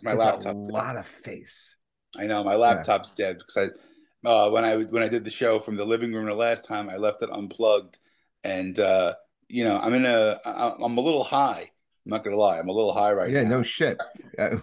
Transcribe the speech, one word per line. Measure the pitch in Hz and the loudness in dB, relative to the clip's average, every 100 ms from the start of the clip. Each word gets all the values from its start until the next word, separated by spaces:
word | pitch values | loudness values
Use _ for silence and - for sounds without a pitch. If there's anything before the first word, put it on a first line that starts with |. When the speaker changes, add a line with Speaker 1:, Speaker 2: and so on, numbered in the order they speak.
Speaker 1:
My | 113 | -4
Speaker 2:
it's | 107 | 2
Speaker 1:
laptop. | 113 101 98 | 2 2 -4
Speaker 2:
a | 202 | -8
lot | 202 214 - 120 | -6 -6 -6 -8
of | - | -12
face. | - - - - - - - _ _ _ - | -18 -16 -16 -16 -18 -18 -20 _ _ _ -10
Speaker 1:
I | 104 | -4
know, | 107 | -2
my | 101 | 0
Speaker 2:
Yeah. | 107 | 4
Speaker 1:
laptop's | 117 95 80 101 - | 4 4 2 -2 -2
dead | - 98 87 - | -6 -4 -6 -6
'cause | 104 95 - - _ _ _ | -2 -2 -4 -20 _ _ _
I, | 120 | 2
uh, | 110 107 | 4 6
when | 113 | 4
I, | 113 110 | 2 0
when | 110 113 | 0 -2
I | 110 | 0
did | 117 | -2
the | 107 | -6
show | - 120 110 | -2 0 0
from | 113 104 | -2 -6
the | |
living | 104 113 117 | -2 -2 -2
room | 110 107 | -4 -4
the | |
last | 104 117 113 | -2 0 -2
time, | - 104 101 | -4 -8 -8
I | 95 | -2
left | 104 - | -2 -2
it | 113 | -6
unplugged, | 104 101 - 113 104 95 - _ _ _ _ | -6 -10 0 2 2 0 -16 _ _ _ _
and, | 101 95 92 92 | -8 -6 -4 0
uh, | 98 95 90 - _ _ _ | 2 4 2 -2 _ _ _
you | 120 | -2
know, | 117 101 | 0 0
I'm | 110 | 0
in | 127 127 | 2 2
a, | 117 107 104 117 | 4 2 0 -6
I, | - 120 - | -4 -4 -2
I'm | 117 120 | -2 0
a | |
little | 147 147 | 0 0
high. | - 139 135 90 85 _ _ _ - | 0 2 0 -2 -10 _ _ _ -8
I'm | |
not | 107 | -6
gonna | 104 101 | -2 4
lie, | 101 82 | 4 4
I'm | 87 | 0
a | |
little | 104 107 | 0 2
high | 104 104 | 2 2
right | 98 90 | 2 2
Speaker 2:
Yeah, | 139 | 2
Speaker 1:
now. | 113 | 2
Speaker 2:
no | 127 | 2
shit. | 120 - 151 - - - - - | 0 0 0 0 -8 -12 -16 -4
Uh, | 104 | -2
Speaker 1:
And | 117 | 0